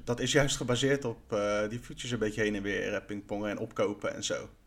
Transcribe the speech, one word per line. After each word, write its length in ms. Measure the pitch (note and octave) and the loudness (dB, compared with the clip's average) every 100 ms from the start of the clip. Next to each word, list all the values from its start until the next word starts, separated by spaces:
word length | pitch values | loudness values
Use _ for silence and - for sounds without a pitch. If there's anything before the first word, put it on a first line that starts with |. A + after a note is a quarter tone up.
dat 160 | - A#2+ | -4 0
is 120 | B2 | 2
juist 260 | D3 C3+ - | 4 4 2
gebaseerd 480 | B2 A#2+ C3+ C#3 B2 | 2 2 4 2 0
op, 280 | A2+ - | -6 -2
eh, 360 | G#2+ G#2 G#2 G#2+ | 0 2 2 0
die 100 | A#2+ | -2
futures 320 | - - B2 | -8 -10 -4
een 80 | A#2+ | 0
beetje 220 | G#2+ G#2+ | 0 2
heen 140 | G#2+ G#2 | 2 2
en 60 | |
weer, 320 | G2 F#2+ G2 | 0 0 0
eh, 120 | G2+ - | -2 -4
pingpongen 440 | G#2 - G#2 G#2 | -8 -6 -4 -2
en 80 | G2 | -4
opkopen 580 | A2+ - G2+ G2+ - - | -4 0 0 0 -4 -4
en 80 | |
zo. 260 | G2+ - - - | -4 -4 -6 -16